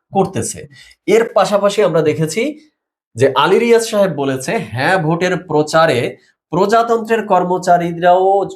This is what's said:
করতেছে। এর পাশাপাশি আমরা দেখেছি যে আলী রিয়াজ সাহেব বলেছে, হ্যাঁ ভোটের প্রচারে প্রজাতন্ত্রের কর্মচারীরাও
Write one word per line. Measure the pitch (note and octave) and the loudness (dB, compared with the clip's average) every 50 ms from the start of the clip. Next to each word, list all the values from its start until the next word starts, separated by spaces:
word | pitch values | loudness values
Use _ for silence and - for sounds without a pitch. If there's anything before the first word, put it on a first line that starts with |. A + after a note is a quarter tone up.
| _ _ - | _ _ -2
করতেছে। | G3 F#3+ F#3+ - A2+ G2 - - - - - - - - - _ _ _ | -2 -2 -2 -4 -6 -8 -8 -10 -12 -16 -20 -20 -20 -20 -20 _ _ _
এর | - G3+ A3+ A#3 - - | 2 2 2 2 2 0
পাশাপাশি | G#3+ F#3+ E3+ G#3 G3 G3 G3+ G3 G#3+ G3+ | 0 0 2 0 0 0 0 0 0 0
আমরা | E3+ D#3+ E3+ D3+ | 2 2 0 0
দেখেছি | D3+ D3+ D3+ D#3+ D#3 - A3 A#3+ D4+ D4+ - - _ _ _ _ _ _ _ _ _ _ | 0 0 -2 -4 -4 -4 -4 -4 -4 -6 -10 -16 _ _ _ _ _ _ _ _ _ _
যে | A2+ C3 B2+ C3 | 0 0 2 2
আলী | - C#3+ E3 F#3+ A3+ | 2 2 2 2 2
রিয়াজ | A#3 A#3 A#3 A3+ A3+ | 2 4 2 2 2
সাহেব | - A3 G#3 G3 F#3 D3+ | 0 0 0 0 0 -2
বলেছে, | C#3 C#3 C#3 C3+ E3+ - - G3 A3+ | -2 -4 -4 -4 -4 -4 -4 -4 -4
হ্যাঁ | D3 G#2+ G2+ B2 C3+ E3 F#3+ F#3 | -6 -6 -6 -4 0 0 0 0
ভোটের | D#3 D#3 E3 E3+ F#3 F3+ F3+ | 0 -2 -2 -2 -2 -2 -4
প্রচারে | F3 - - D#3 D3+ D3+ D3+ - D#3+ E3 E3 C3 A#2 C3 - - - _ _ _ _ _ _ | -4 -6 -2 -2 -2 0 2 2 2 2 2 2 0 -4 -4 -8 -12 _ _ _ _ _ _
প্রজাতন্ত্রের | D#3 E3 G3 G3+ A3+ A3+ A#3 A#3+ A#3 A3+ G#3+ A3 A3+ A3 G#3+ | -2 -2 0 2 2 2 2 2 0 -2 -2 -2 -2 -2 0
কর্মচারীরাও | G#3+ G3 F3+ F3+ F3 F3+ F3+ F3 F#3 F3 F3 E3+ E3+ E3+ E3 E3+ F3 F3+ F#3 F#3 F#3+ G3 G3+ F#3+ F#3+ - | 0 0 0 2 0 -2 -2 2 2 2 2 2 -2 -4 0 2 2 4 4 4 2 2 0 0 -4 -8